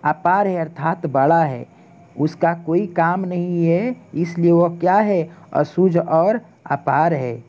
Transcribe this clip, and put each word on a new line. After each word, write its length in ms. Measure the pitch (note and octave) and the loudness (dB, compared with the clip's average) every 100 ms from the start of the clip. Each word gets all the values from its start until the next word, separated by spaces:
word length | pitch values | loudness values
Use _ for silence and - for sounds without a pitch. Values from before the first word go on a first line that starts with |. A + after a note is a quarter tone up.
अपार 440 | D3+ D#3 F3 F#3+ G3+ | -2 -2 0 2 0
है, 100 | F3+ | -2
अर्थात 480 | D#3+ E3 D#3 F3+ D3+ | -6 -4 -4 -4 -2
बड़ा 380 | C3+ C#3 E3 | 2 4 4
है, 240 | D#3 B2 - - - - - - | 2 -4 -12 -18 -20 -20 -20 -4
उसका 340 | D3+ - E3+ | -4 0 -2
कोई 340 | E3+ E3+ E3+ G3+ | -2 -2 -2 -2
काम 380 | F3 E3 F#3 F#3 | 0 0 0 -4
नहीं 400 | F3+ F3 F3 E3 | -4 -4 0 2
है, 300 | E3+ A#3+ B3+ - - | 0 -2 -6 -10 -6
इसलिए 360 | E3+ E3+ E3+ | -4 0 4
वह 280 | E3+ F3 E3+ | 4 2 0
क्या 160 | F3 G3 | 0 2
है, 340 | G#3+ F#3+ D#3 - - | 2 0 -2 -10 -6
असुझ 440 | - D3 - F#3 E3+ | -4 -2 2 2 2
और 440 | E3 D#3+ F3+ A3+ - _ - | 0 2 2 0 -6 _ -6
अपार 420 | C#3+ - C3+ E3 | -4 0 0 2
है 300 | D#3 B2+ A#2 | 0 -4 -8